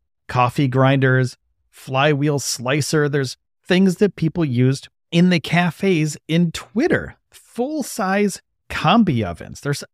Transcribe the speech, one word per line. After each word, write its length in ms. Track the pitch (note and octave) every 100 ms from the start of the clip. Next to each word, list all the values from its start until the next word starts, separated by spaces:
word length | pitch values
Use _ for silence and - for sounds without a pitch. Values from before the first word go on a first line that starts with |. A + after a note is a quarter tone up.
| _ _ -
Coffee 400 | B2+ B2 - C#3+
grinders, 680 | C3 C3 C3+ C3 B2+ B2+ - _ _ _
flywheel 680 | - - C3 D3 C#3+ D3 C#3+
slicer. 680 | - - B2 D3+ C3+ D#3 D3
There's 280 | C#3+ C3 - _ _ -
things 320 | F#3 F#3+ E3+
that 180 | G3+ -
people 300 | D#3+ F3 D#3
used 420 | A#2+ B2+ C#3 - _ _
in 180 | E3+ F3+
the 100 | F3
cafes 760 | - E3+ F3 - G3 E3+ D3+ - -
in 240 | E3 E3+
Twitter. 680 | - - G#3 A3+ G#2+ D2 - _
Full-size 1080 | - _ - B3+ D#4 A#3+ - F#3+ G3 G#3 - _ _ -
combi 580 | - D#3+ A3 G3 A#2+ F#2
ovens. 340 | E2 - -
There's 220 | C#3+ C#3 -